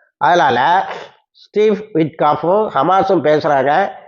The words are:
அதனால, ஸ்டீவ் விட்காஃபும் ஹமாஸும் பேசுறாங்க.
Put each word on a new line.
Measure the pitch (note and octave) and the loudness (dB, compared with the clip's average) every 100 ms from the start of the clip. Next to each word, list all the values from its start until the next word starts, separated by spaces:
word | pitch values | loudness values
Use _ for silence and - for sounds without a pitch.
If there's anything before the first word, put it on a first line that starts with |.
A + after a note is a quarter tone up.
| _ - | _ -4
அதனால, | D3+ F3 D3 A#2+ D3 F#3 - - - _ _ | 0 2 2 0 0 0 -2 -10 -16 _ _
ஸ்டீவ் | _ - G#3 G#3+ G3+ - | _ -8 0 0 0 -4
விட்காஃபும் | D#3+ D#3+ - D3 D3 E3 G#3 G#3+ | -4 -2 0 0 0 0 0 0
ஹமாஸும் | C3+ D#3 F#3+ G3 F3+ | -2 0 0 2 0
பேசுறாங்க. | D3 D3+ D#3 C3+ C3+ E3 G3 - | 2 0 0 0 0 0 -2 -8